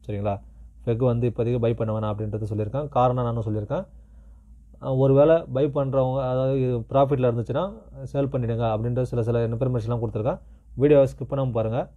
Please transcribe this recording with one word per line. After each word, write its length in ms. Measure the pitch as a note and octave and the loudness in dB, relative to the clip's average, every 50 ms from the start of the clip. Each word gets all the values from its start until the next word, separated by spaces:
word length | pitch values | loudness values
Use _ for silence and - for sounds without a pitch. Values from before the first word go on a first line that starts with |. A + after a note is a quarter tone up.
சரிங்களா? 340 | - - G#2+ G2+ G2+ G#2 G2+ G2 - - - - - - - - - | -10 -8 -8 -4 -2 -4 -4 -4 -8 -16 -20 -20 -20 -20 -20 -10 -4
பெக் 200 | A#2+ A#2 A2+ B2+ | -2 -2 2 2
வந்து 240 | B2+ A#2 A#2 A#2 B2 | 2 2 2 0 -2
இப்போதைக்கு 320 | A2 - A#2 A#2 B2 B2 | -2 -2 -2 -2 0 0
பை 140 | A2+ A#2 A#2 | 0 0 0
பண்ண 180 | A2+ A2+ G#2+ G#2+ | 0 -2 -2 -2
வேணாம் 200 | A2 G#2+ G#2+ G#2+ | -4 -2 -4 -4
அப்படின்றது 380 | G#2 A2 G#2+ G#2 A2 A2 G2+ | -4 -6 -6 -4 -6 -4 -4
சொல்லியிருக்கேன். 380 | G#2+ G#2 G#2+ G#2 A#2 C3+ D3+ C#3+ | -4 -4 -4 -4 -4 -6 -6 -2
காரணம் 360 | - B2+ B2 B2+ B2 B2+ B2 | 0 2 2 2 2 0 -2
நானும் 220 | A#2 A2+ A#2 A2+ | -2 -2 -4 -4
சொல்லியிருக்கேன். 400 | A2+ G#2+ G#2+ G#2 G2+ C#3 E3+ G3 - - - - - - - - - - - - - - - - - - - | -4 -4 -4 -4 -4 -4 -6 -6 -8 -14 -20 -20 -20 -20 -20 -20 -20 -20 -20 -20 -20 -20 -20 -20 -20 -20 -12
அஹ், 160 | - C3 C3+ | -6 -4 0
ஒருவேளை 400 | C3 C3 C3+ C3+ C#3 C#3+ D#3+ D#3+ E3 E3 - B2 | 2 4 6 8 8 8 6 6 4 2 -2 -2
பை 120 | C3 C#3 | 0 0
பண்ணுறவங்க, 540 | D3+ C3+ D3 C#3 C3+ B2+ C3+ C3 B2+ B2+ C3+ C3+ | 0 0 -2 -2 0 0 0 0 0 0 -2 -2
அதாவது 380 | B2+ B2+ C3 C3 C3 C3+ C#3 | -2 -2 0 0 0 0 0
இது 180 | C3 B2+ B2 A#2+ | 0 0 -2 -2
ப்ராஃபிட்டில் 480 | A2+ - - C3+ C#3 B2+ D3 C3 B2+ B2 | -4 -2 2 2 2 4 2 2 2 2
இருந்துச்சுன்னா 360 | A#2 A#2 A2 - B2+ C#3 F3 G3 G#3+ A3+ - - - C3+ C3+ | 2 0 -2 -2 -2 -2 -2 -4 -6 -12 -18 -20 -16 -14 -14
சேல் 280 | C3 - C#3+ C#3 C3 C#3 | -6 -2 -2 -2 0 -2
பண்ணிடுங்க 340 | C3 A#2+ A2+ A#2 A2+ A#2+ A2+ | -4 -2 -2 -2 -2 0 0
அப்படின்ற 340 | G#2+ G#2+ A2+ A#2+ A#2+ B2 B2+ | 0 -2 -2 -2 -2 -2 -2
சில, 200 | A#2+ - A#2+ A2+ | -2 -2 -2 0
சில 240 | A2+ A#2 A#2 A#2 | 0 0 0 0
இன்ஃபர்மேஷன்லாம் 560 | A2+ A#2 A2+ B2+ B2+ B2+ B2 G#2+ A2+ A#2+ A#2 A2+ | 0 -2 -2 -2 0 0 -2 -2 -2 -4 -2 -2
கொடுத்துருக்கேன். 380 | A2 - G#2+ G#2+ B2+ E3+ F#3+ - - - - _ - - | -4 -4 -2 -2 -2 -4 -4 -8 -18 -20 -20 _ -16 -4
வீடியோவை 300 | - B2+ D3 D3 C#3+ C#3 | 0 4 6 8 8 6
ஸ்கிப் 260 | C3 - - C3+ B2+ - | 4 2 -6 -8 -6 -4
பண்ணாம 200 | C3+ C3+ C3 A2+ | -2 -2 -2 0
பாருங்க. 280 | A2+ A2 A2+ A2+ B2+ E3+ - - | -2 -2 0 -2 -4 -4 -6 -10